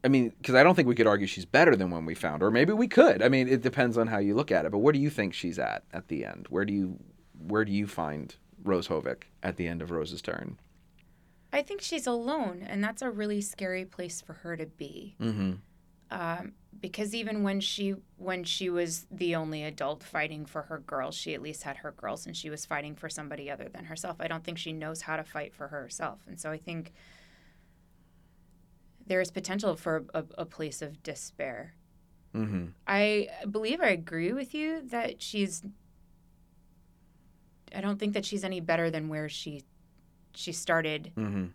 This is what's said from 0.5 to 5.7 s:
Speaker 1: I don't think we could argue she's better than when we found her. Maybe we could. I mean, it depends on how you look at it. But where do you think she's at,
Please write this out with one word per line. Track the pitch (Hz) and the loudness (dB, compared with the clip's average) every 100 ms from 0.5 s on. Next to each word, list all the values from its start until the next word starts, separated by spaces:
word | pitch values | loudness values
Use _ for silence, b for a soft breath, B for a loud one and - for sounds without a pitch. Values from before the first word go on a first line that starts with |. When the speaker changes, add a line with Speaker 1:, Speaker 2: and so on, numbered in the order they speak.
| 127 | 10
Speaker 1:
I | |
don't | 156 180 | 10 10
think | 127 | 6
we | 117 | 8
could | 110 | 6
argue | 101 98 | 6 2
she's | - 90 | -4 4
better | 135 170 113 | 8 10 8
than | 92 | 4
when | 85 80 | 0 -4
we | 82 | -2
found | 85 76 | -2 2
her. | 104 | 4
Maybe | 113 160 | 6 6
we | 214 247 | 4 4
could. | - 302 - | 10 10 10
I | 120 | 6
mean, | 135 127 | 6 6
it | 131 | 4
depends | 127 135 123 113 | 4 4 4 4
on | 113 | 2
how | 107 | 4
you | 101 107 | 4 2
look | 147 | 4
at | 92 80 | 4 4
it. | |
But | 101 | 6
where | 127 | 6
do | 147 | 6
you | 147 | 2
think | 147 98 | 2 -2
she's | - 87 76 | -2 -4 -2
at, | 58 | -2